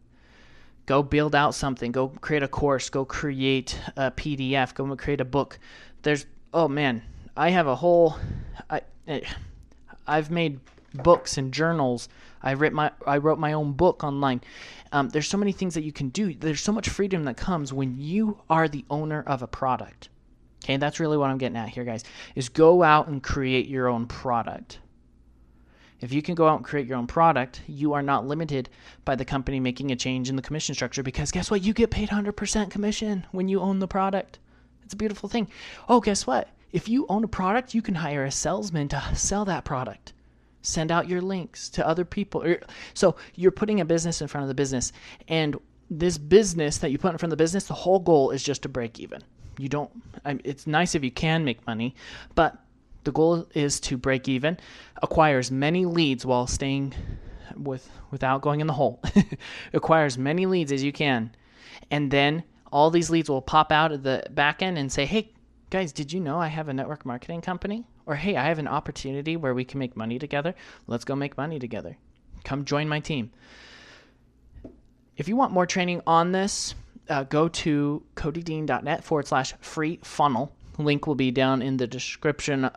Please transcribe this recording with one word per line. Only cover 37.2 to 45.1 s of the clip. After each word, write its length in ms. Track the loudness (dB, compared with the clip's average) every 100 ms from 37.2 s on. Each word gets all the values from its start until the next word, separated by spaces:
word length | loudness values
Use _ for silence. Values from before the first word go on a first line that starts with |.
a 40 | 0
product, 440 | 0 2 2 0
you 80 | -2
can 140 | 0
hire 300 | -2 -2 -2
a 60 | -2
salesman 580 | -2 -2 -2 -2 -2 -2
to 140 | -2 -2
sell 300 | -2 0 0 0
that 180 | -2
product. 480 | -4 -4 -6 -10 -18 -20 _ _ _ _
Send 300 | -4 -2 2
out 160 | 2 2
your 140 | 0
links 480 | -2 -4 -6 -12 -8
to 160 | 0 2
other 180 | 2
people. 380 | 0 -2 -4 -2
Er, 180 | 0 0 -2 -18 -12
so 240 | 2 4 2 -6
you're 160 | 2 2
putting 300 | 4 0 2
a 40 |
business 360 | 2 2 0 -4
in 80 | -4
front 140 | -4
of 60 | -4
the 60 |
business. 380 | 0 0 0 -4 -8 -20